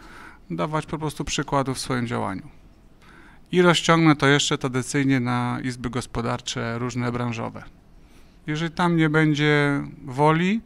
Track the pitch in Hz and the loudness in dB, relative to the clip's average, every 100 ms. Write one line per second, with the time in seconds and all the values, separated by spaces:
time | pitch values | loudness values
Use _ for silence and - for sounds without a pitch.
0 | - - - - - 170 165 156 147 156 | -20 -20 -20 -20 -10 -6 -4 -4 -4 -6
1 | 156 - 147 - - 143 135 127 - 127 | -6 -6 -6 -4 -2 0 0 -4 -4 -4
2 | 117 120 104 95 - - - - - - | -2 -4 -4 -6 -12 -20 -20 -20 -20 -20
3 | - - - - - 175 180 160 - 165 | -20 -20 -20 -20 -2 4 4 4 4 6
4 | 160 143 139 143 - 147 139 127 120 147 | 6 6 4 4 2 -2 -2 -4 -2 0
5 | 135 135 123 123 123 120 117 123 123 123 | 2 2 0 -2 -2 -4 -6 -6 -6 -6
6 | - - 117 123 - - 117 117 123 120 | -6 -4 -4 -4 -6 -6 -6 -4 -4 -4
7 | 120 120 120 113 117 - - - - - | -4 -2 -4 -4 -8 -10 -16 -20 -20 -20
8 | - - - - - 151 165 160 175 170 | -20 -20 -20 -14 -8 -4 -4 0 2 4
9 | 160 151 156 143 151 147 143 143 143 - | 4 4 2 2 2 2 2 0 -6 -12
10 | - 127 147 160 180 220 | -8 0 2 4 2 -2